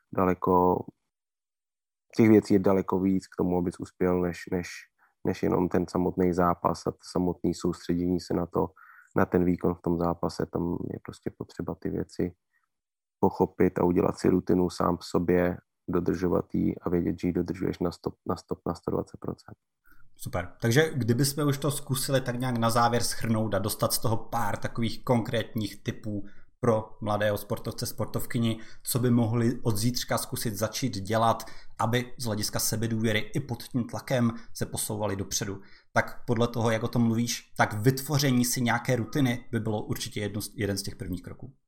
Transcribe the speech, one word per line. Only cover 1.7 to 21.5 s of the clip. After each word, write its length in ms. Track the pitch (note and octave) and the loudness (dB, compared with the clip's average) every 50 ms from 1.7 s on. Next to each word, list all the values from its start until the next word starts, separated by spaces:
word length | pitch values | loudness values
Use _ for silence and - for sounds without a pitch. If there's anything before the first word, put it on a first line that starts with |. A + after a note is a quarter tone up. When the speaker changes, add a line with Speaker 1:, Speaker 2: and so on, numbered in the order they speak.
| _ _ _ _ _ _ _ _ - - | _ _ _ _ _ _ _ _ 2 6
Speaker 1:
těch 120 | A#2 A2 | 8 10
věcí 240 | A2 G#2 - - G#2 | 10 8 8 6 4
je 60 | G2+ | 4
daleko 400 | F#2 G2+ F#2+ F#2+ F#2 - - F#2 | 6 4 4 2 2 0 0 2
víc 280 | F#2+ G2 F#2+ F#2+ - - | 2 2 2 0 -2 -4
k 80 | - - | -4 -2
tomu, 200 | F2+ F2+ F2+ F2+ | 0 0 2 0
abys 220 | F2+ F2+ - - | 0 -2 -4 -6
uspěl, 420 | F2+ - _ - F#2 F2+ F2+ F2+ | -12 -12 _ 0 2 2 2 2
než, 160 | F2+ F2 E2+ - - - | 2 0 -2 -6 -8 -4
než, 180 | F#2 F2+ F2 - - - - _ _ _ _ _ _ _ - - | -4 -4 -4 -6 -10 -16 -18 _ _ _ _ _ _ _ -4 -4
než 160 | F#2+ - - | -2 0 0
jenom 260 | F#2 F2+ F#2 F2+ E2+ | 0 2 2 2 2
ten 180 | - F2+ F2+ - | 2 0 0 0
samotný 460 | - F#2 F2+ F2+ - F2+ F#2 F2+ E2+ | 0 0 0 0 2 2 2 2 4
zápas 540 | F2 F2+ F2 F2 - - E2+ E2+ - - - | 4 4 2 2 2 0 -2 -2 -2 -4 -8
a 40 | - _ - - | -8 _ -10 -6
samotný 420 | - F2+ F2+ F2+ E2+ - - F2 E2+ | -2 0 0 0 -2 -2 -2 -2 -2
soustředění 640 | - - F2+ E2+ - - - F2 E2+ F2 F2+ F2+ F2 | 0 -2 -4 -4 -4 -4 -4 -2 0 0 0 0 -2
se 140 | - - F2+ | -2 -2 -2
na 120 | F2 F2 | -2 -2
to, 220 | E2+ - F2+ F2 F2 _ _ - - - - - _ - | -2 -2 -2 -2 -2 _ _ -20 -20 -20 -20 -14 _ 0
na 100 | - F#2+ | 0 0
ten 200 | - - F#2 F2 | 2 2 2 4
výkon 300 | F2+ F2 F2 - F2 F2 | 2 2 2 0 0 0
v 60 | - | 0
tom 160 | - E2+ F2 E2+ | 0 -2 0 0
zápase. 480 | F2 F2 E2+ - - E2 - - E2+ | 0 0 -2 -2 -4 -4 -2 -4 -6
Tam 320 | - - E2+ E2+ E2+ E2+ - - - - | -4 -2 -4 -2 -2 -4 -4 -6 -8 -8
je 60 | - - | -10 -12
prostě 280 | - - - - - - - | -14 -16 -10 -10 -10 -10 -10
potřeba 380 | - - - - F2 - F2 | -14 -12 -8 -8 -6 -6 -6
ty 140 | - - F2 | -6 -6 -6
věci 460 | E2+ F2+ F2+ - - - F2+ F2 - _ _ _ _ _ _ _ _ _ _ _ _ _ _ _ _ - | -4 -4 -6 -6 -4 -4 -4 -4 -4 _ _ _ _ _ _ _ _ _ _ _ _ _ _ _ _ 2
pochopit 600 | - F#2+ - - F#2+ - - - F#2 F#2 - - | 2 2 4 4 2 2 4 2 2 2 4 4
a 40 | F2+ | 2
udělat 360 | F2+ F2+ F2+ F2+ F2 F2 - | 4 4 4 4 2 0 2
si 100 | - F#2+ | 2 4
rutinu 400 | F#2+ F#2 - - F#2 F2+ F2+ F2 | 4 4 4 4 4 4 4 2
sám 280 | - - F#2 F2+ F2 F2+ | 0 0 0 0 0 -2
v 80 | - | -4
sobě, 520 | - - F#2+ F2 E2+ F2+ F2+ F2 F2+ F2+ - _ _ _ _ - - | -2 -2 -2 2 4 4 4 4 2 0 -4 _ _ _ _ -8 -2
dodržovat 680 | F2 F2 E2+ F2+ F2 E2 F2+ F2 F2 F2+ F2+ _ - | -2 0 0 0 -2 0 0 0 0 0 -2 _ -2
ji 200 | F2+ F2+ F2+ F2 - | 0 0 0 -2 -2
a 80 | - F2 | -4 -2
vědět, 300 | F2 F2 F2 F2+ F2 F2 | 0 0 0 0 -2 -2
že 80 | - F2+ | -2 -2
ji 60 | E2+ | 0
dodržuješ 460 | F2 F2 F2+ F2 F2+ F2+ F2 E2+ - | 0 -2 -2 -4 -4 -4 -4 -2 -2
na 120 | F2+ F2 | -4 -4
sto, 200 | - - - - - _ - | -4 -4 -8 -10 -10 _ -6
na 100 | - F#2 | -6 -6
sto, 200 | - - - F2 - - - | -6 -6 -10 -10 -8 -6 -8
na 60 | E2+ | -6
sto 180 | - - - | -6 -6 -4
dvacet 260 | F#2 F#2 F2+ - - - | -4 -4 -6 -6 -12 -12
procent. 380 | - - F2+ - - - - _ _ _ _ _ _ - - - - - - - | -10 -10 -10 -10 -14 -20 -20 _ _ _ _ _ _ -20 -20 -20 -20 -20 -16 -12
Speaker 2:
Super. 340 | - G#2+ - F2+ E2+ - - - | -10 -6 -6 -6 -6 -6 -10 -4
Takže 300 | - A#2 A#2 C#3+ D#3+ D#3+ D3+ | -2 2 4 4 4 2 0
kdybychom 520 | C3+ A2+ G#2+ A#2+ A#2+ C#3+ C#3 - D#3 D3 | -2 0 0 2 2 2 0 0 0 0
už 100 | C#3+ | 0